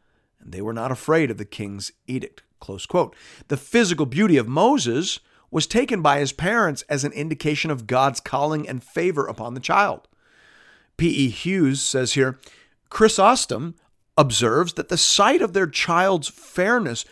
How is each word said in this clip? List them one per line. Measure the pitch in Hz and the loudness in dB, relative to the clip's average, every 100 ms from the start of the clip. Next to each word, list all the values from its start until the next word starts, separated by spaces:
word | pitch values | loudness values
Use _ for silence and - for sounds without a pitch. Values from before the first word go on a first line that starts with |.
| _ _ _ _ | _ _ _ _
and | - | -16
they | 87 | -10
were | 104 | -8
not | 117 123 | -6 -6
afraid | 127 - 160 143 | -4 2 2 2
of | 104 | -2
the | 101 | -10
king's | - 104 101 - _ - | -10 -10 -10 -12 _ -8
edict." | 123 - _ _ _ | -8 -8 _ _ _
Close | - 98 - | -16 -14 -4
quote. | 180 165 - - - - | -2 -2 -6 -20 -18 -8
The | 135 | -8
physical | - 233 208 160 139 | 0 2 2 0 -2
beauty | 131 214 147 | 0 4 4
of | 113 | 2
Moses | 139 220 277 127 120 185 - _ _ _ | 2 2 2 0 -2 -4 -6 _ _ _
was | 160 - | -4 -2
taken | 220 269 208 | 0 0 0
by | 151 143 | 2 2
his | 139 | 0
parents | - 160 233 190 139 - | -2 0 2 0 -2 -4
as | 147 | -4
an | 143 | -4
indication | - 156 147 151 147 160 | -4 -6 -4 -2 -2 -2
of | 139 107 | -4 -2
God's | 127 139 - | 2 2 -2
calling | - 139 151 156 151 | -6 -2 0 -2 -6
and | 127 | -10
favor | - - 175 147 - | -8 -2 -2 0 -4
upon | 107 113 | -6 -10
the | 127 | -8
child. | 127 190 202 - _ _ _ _ _ _ _ _ _ - | -2 2 2 -2 _ _ _ _ _ _ _ _ _ -2
P | 170 | 0
E | - 131 | 2 0
Hughes | 104 170 190 143 135 | -2 -4 0 2 0
says | - 131 127 | -2 -2 -2
here, | 139 131 131 - _ _ _ - | 0 0 -2 -16 _ _ _ -8
"Chrysostom | - 220 - 196 254 - 113 151 - _ _ _ - | 2 4 6 4 4 0 -6 -8 -12 _ _ _ 2
observes | 135 117 120 127 175 | 2 4 2 2 0
that | - - | -4 -4
the | 165 | 0
sight | - - 202 311 | 2 4 4 4
of | 226 | 2
their | 190 180 | 0 0
child's | - - 170 190 180 139 | -2 0 2 2 2 -2
fairness | - - - 190 247 170 117 - | -12 -10 -2 2 2 0 -6 -10